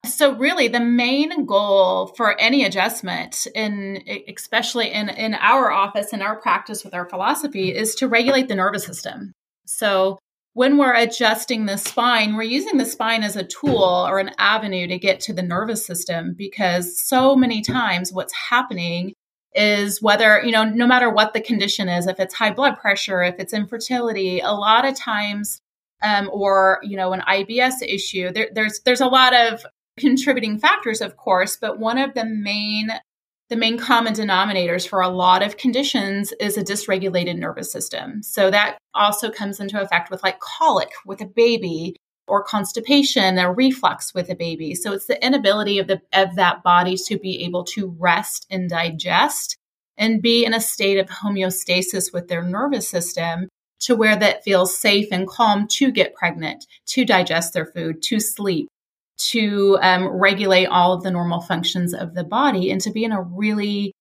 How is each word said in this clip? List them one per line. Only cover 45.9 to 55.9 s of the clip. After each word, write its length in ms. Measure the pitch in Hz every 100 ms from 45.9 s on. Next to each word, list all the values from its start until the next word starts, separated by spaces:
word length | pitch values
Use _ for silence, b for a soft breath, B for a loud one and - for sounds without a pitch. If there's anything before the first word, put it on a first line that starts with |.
| 190 _
of 220 | 190 190 180
that 280 | 180 -
body 320 | 180 175 180 185 -
to 120 | 202
be 260 | 190 185
able 180 | 175 180
to 300 | 175 - 190 165
rest 480 | 180 170 - - -
and 180 | 190 180
digest 880 | 170 170 160 175 170 277 - - - _ _ _ -
and 260 | 220 220
be 220 | 233 233
in 100 | 226
a 60 | 226
state 380 | - - 196 196
of 80 | 190
homeostasis 1040 | 190 202 202 185 180 - 180 180 196 170
with 140 | 180 175
their 160 | 170
nervous 460 | 175 190 285 277 -
system 600 | 180 175 - 165 165 185 _ _ _
to 140 | -
where 220 | 233 214 208
that 260 | 208 -
feels 340 | - 190 185 -
safe 320 | 214 202 208
and 160 | 180 190
calm 400 | - 226 202 214
to 240 | - 269